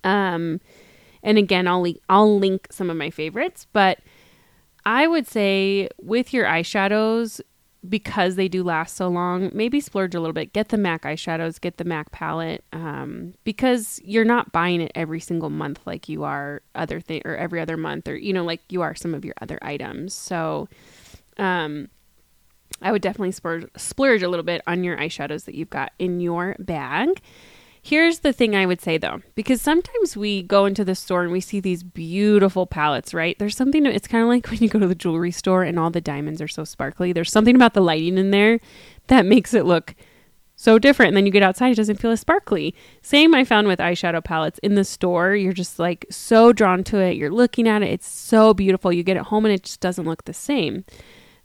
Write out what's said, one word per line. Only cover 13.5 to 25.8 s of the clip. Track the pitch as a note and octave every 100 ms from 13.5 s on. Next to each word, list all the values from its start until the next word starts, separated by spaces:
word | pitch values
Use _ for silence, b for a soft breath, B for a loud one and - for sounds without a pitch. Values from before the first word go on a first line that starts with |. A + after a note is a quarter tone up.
| G#3 B3+ B3 G#3+ -
you're | F#3 A3
not | A3+ A#3+ -
buying | E3+ F3 F3
it | D#3+ E3+
every | D#3 D#3+
single | - E3+ D#3
month | D3+ D3 - -
like | F3 -
you | D#3
are | D3 C#3+ C#3+ C#3+ -
other | - D#3+ D#3
thi-, | - D#3+ -
or | -
every | E3+ E3+
other | E3 D#3+
month, | D#3+ D3 C#3+
or, | C#3+
you | G3+
know, | F#3 E3+
like | E3 _
you | F3+
are | D#3+ -
some | E3+
of | D#3 F3+
your | -
other | - -
items. | - D3 C#3+ - F3+
So, | - - F3 D#3+ D3+ - b b b b b b -
um, | G3 F3+ D#3 D3 - _ _ _ _ _ _ _ _ -
I | F#3+
would | G#3
definitely | F#3 G3+ F#3+
splurge, | - F3 E3 - -
splurge | - - C4+ A3
a | F3+
little | F3 E3
bit | E3+ -
on | F3
your | F3+ F3
eyeshadows | D#3 - C#3+ D3+ -
that | -
you've | E3
got | C#3+